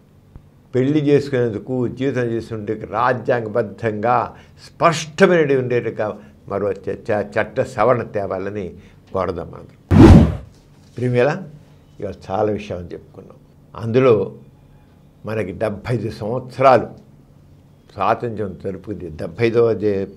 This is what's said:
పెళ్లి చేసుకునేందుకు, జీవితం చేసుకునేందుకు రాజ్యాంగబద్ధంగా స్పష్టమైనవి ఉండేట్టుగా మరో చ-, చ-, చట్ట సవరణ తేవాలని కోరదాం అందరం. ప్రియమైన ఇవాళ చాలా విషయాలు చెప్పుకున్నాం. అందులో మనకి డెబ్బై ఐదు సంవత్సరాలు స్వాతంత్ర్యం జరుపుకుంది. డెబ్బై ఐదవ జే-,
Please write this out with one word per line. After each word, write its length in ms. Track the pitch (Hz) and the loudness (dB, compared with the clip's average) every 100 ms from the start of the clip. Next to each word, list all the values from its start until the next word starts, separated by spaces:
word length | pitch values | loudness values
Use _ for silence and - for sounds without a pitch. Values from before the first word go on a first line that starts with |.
| _ _ _ - - _ _ 123 | _ _ _ -20 -20 _ _ -2
పెళ్లి 320 | 131 151 147 | 0 0 2
చేసుకునేందుకు, 800 | 143 147 127 120 98 - 127 120 | 2 2 0 -2 -4 -6 -4 -4
జీవితం 340 | 123 135 127 | -2 -4 -2
చేసుకునేందుకు 720 | 120 113 110 110 104 110 - | -2 -4 -6 -8 -6 -8 -6
రాజ్యాంగబద్ధంగా 1400 | 104 127 120 107 123 110 113 107 - 117 104 110 123 104 - - - - | -2 0 0 -2 -2 -2 -4 -4 -6 -6 -2 0 0 -2 -10 -20 -20 -20
స్పష్టమైనవి 920 | - 165 160 - - 185 175 143 139 | 0 0 0 -4 2 4 4 4 2
ఉండేట్టుగా 600 | 123 120 110 98 107 - - - - | 0 -2 -2 -4 -6 -6 -14 -20 -8
మరో 220 | 98 101 | -4 -4
చ-, 240 | 92 - 95 - | -4 -8 -8 -4
చ-, 140 | 107 101 110 | -4 -2 -4
చట్ట 220 | 104 - | -4 -4
సవరణ 400 | 123 - 113 120 | -4 0 2 2
తేవాలని 720 | 107 107 98 95 98 104 87 85 - - - | -2 -6 -4 -6 -6 -8 -10 -12 -20 -20 -10
కోరదాం 340 | 95 90 85 85 | -4 -4 -6 -10
అందరం. 540 | 85 - - _ - - - - - - - _ - - - | -16 -20 -20 _ 8 12 10 8 2 -12 -20 _ -20 -18 -6
ప్రియమైన 460 | 123 123 131 180 190 - - - - - | -2 2 2 0 -8 -18 -20 -20 -20 -12
ఇవాళ 140 | 101 92 - | -12 -12 -6
చాలా 200 | 95 104 | -2 -2
విషయాలు 320 | 104 - 90 85 | -2 -6 -12 -12
చెప్పుకున్నాం. 420 | 82 - - - - - _ - - | -16 -18 -20 -20 -20 -20 _ -20 -10
అందులో 500 | 117 120 131 107 95 - - - - - - - - _ - | -2 2 4 4 0 -8 -20 -20 -20 -20 -20 -20 -20 _ -8
మనకి 260 | 110 92 | -6 -6
డెబ్బై 440 | 90 107 101 - 120 | -4 -6 -6 -6 -6
ఐదు 140 | 104 | -6
సంవత్సరాలు 800 | - 107 123 127 - 131 120 90 - - - _ - - - _ _ _ | -8 -8 -8 -8 2 4 4 2 -10 -20 -20 _ -20 -20 -20 _ _ _
స్వాతంత్ర్యం 640 | - 98 110 120 104 101 85 | -4 -2 0 -4 -6 -8 -8
జరుపుకుంది. 460 | 101 92 - 92 87 | -10 -10 -10 -12 -10
డెబ్బై 380 | 78 90 82 117 | -12 -12 -2 0
ఐదవ 260 | 113 117 | 4 2
జే-, 320 | 101 104 98 98 | 2 0 -2 -4